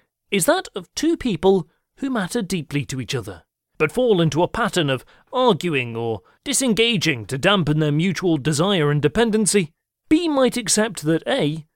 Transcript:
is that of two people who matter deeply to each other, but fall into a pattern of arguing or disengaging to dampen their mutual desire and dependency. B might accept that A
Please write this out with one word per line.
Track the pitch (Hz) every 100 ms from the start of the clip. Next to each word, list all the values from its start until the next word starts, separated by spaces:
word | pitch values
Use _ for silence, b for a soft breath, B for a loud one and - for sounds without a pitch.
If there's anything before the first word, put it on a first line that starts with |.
| b _ -
is | 202 175
that | 359 359
of | 202 175 -
two | 311 330
people | 247 180 190 190 156 _ _ -
who | 277
matter | 247 175 240
deeply | 180 190 131 143 131
to | 131
each | 113
other, | 131 104 87 _ _ _ -
but | 147
fall | - 254 190
into | 160 143
a | 175
pattern | - 220 185 147
of | 131 - b b
arguing | 254 254 175 175 143 120 113
or | 117 107 _ b -
disengaging | 269 262 208 233 214 165 127 104
to | 135
dampen | 165 202 143 151
their | 151
mutual | 147 185 175 185 160
desire | 127 143 185 196 147
and | 147
dependency. | 143 - 233 214 214 208 170 _ _ _ -
B | 311 349
might | 277 254 247
accept | 202 - 220 185
that | 147 160 -
A | 262 151 156 -